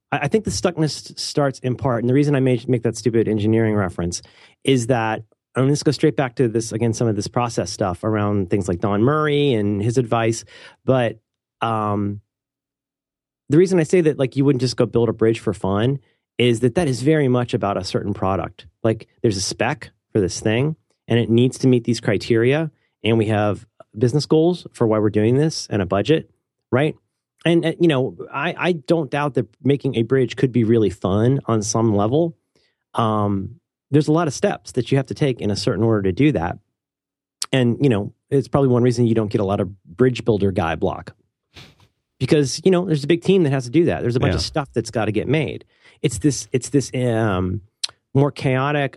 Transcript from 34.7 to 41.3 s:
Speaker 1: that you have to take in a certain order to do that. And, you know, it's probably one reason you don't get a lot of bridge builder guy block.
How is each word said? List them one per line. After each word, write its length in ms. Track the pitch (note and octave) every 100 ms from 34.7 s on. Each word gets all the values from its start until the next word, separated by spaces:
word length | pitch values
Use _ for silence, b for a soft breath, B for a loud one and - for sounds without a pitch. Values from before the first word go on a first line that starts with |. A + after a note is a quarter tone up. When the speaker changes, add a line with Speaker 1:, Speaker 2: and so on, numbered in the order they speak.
Speaker 1:
that 200 | - -
you 60 | C3+
have 100 | C3
to 60 |
take 280 | G2+ C#3+ A#2
in 100 | G#2
a 40 | G2
certain 280 | - G2
order 200 | A2+ G#2+
to 80 | F#2+
do 200 | F2 D3
that. 260 | G#2 E2+ - _ _ _ _ _ _ _ _ -
And, 260 | C3+ A#2+ G#2+
you 80 | C#3+
know, 240 | G#2 G2+ - -
it's 160 | C#3 B2+
probably 220 | D3 C3+
one 120 | B2
reason 240 | B2 A#2+ A#2+
you 80 |
don't 160 | A2+ G#2
get 120 | A2
a 40 | F#2+
lot 140 | G2+
of 240 | F#2+ G2
bridge 420 | - - B2+ A#2+ -
builder 260 | G#2 G2
guy 240 | F#2+ E2 D#2+
block. 380 | F2 - - - _